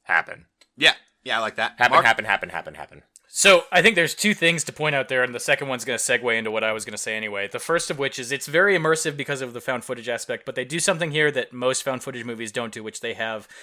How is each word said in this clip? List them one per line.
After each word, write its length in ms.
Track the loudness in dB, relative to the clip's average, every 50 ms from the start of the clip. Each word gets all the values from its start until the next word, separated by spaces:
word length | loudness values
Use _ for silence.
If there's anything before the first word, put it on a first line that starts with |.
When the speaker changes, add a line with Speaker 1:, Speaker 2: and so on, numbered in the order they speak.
| _
Speaker 1:
happen. 420 | 0 0 0 0 -2 -10 -18 -20 _ _ _ _ _ _ 2
Speaker 2:
Yeah. 160 | 2 2 2 2 _ _ _ _ _
Yeah, 160 | -4 -2 -2
I 20 |
like 140 | -2 -2 -2
that. 180 | -2 -4 -4 2 2
Speaker 1:
Happen, 180 | 4 6 6
Speaker 2:
Mark? 100 | 6 6
Speaker 1:
happen, 180 | 6 4 4 2
happen, 240 | 0 0 0 0 -6
happen, 260 | -8 -10 -10 -10 -14
happen. 280 | -14 -16 -18 -18 -20 _ _ _ -20 _ _
Speaker 3:
So, 360 | -4 4 6 8 8 8 6 4 2
I 80 | 4
think 140 | 6 6 4
there's 200 | 4 2 0 0
two 180 | 0 0 0 2
things 300 | 4 2 2 2 2 -4
to 100 | -6 -6
point 220 | -2 -2 0 0
out 140 | 0 -2 0
there, 120 | 2 0
and 140 | 0 0 -2
the 40 | -6
second 280 | 0 0 0 0 0 -4
one's 160 | -6 -6 -4
gonna 120 | -4 -4 -2
segue 380 | 0 0 0 0 2 0 0 0
into 120 | 0 -2
what 140 | -2 0 0
I 80 | 0
was 140 | -2 -4 -6
gonna 120 | -8 -10 -8
say 180 | -6 -6 -6 -6
anyway. 300 | -6 -6 -6 -6 -6 -6
The 120 | -6 -8
first 320 | -4 -2 -2 -2 -2 -4
of 80 | -4 -4
which 180 | -4 -4 -4 -6
is 140 | -6 -6
it's 160 | -6 -6 -6 0
very 280 | 2 2 4 4 4 2
immersive 400 | 4 2 2 2 0 -4 -4 -6
because 240 | -6 -6 -4 -6
of 120 | -6 -8 -10
the 60 | -8
found 220 | -6 -4 -4 -4 -4
footage 240 | -8 -10 -8 -4 -6
aspect, 360 | -6 -4 -4 -6 -8 -8 -8
but 100 | -8 -6
they 80 | -6 -6
do 140 | -4 -4 -2
something 320 | 0 0 0 0 -2 -2
here 180 | 0 2 2 2
that 200 | 2 0 -4 -4 -6
most 300 | -2 0 0 0 0 -2
found 180 | -4 -4 -4 -6
footage 200 | -10 -10 -10 -10
movies 280 | -10 -8 -8 -10 -6 -6
don't 200 | -6 -6 -6 -8
do, 80 | -10 -12
which 180 | -12 -12 -8
they 120 | -8 -8 -4
have 320 | -4 -4 -4 -4 -6 -10 -14 -20 -20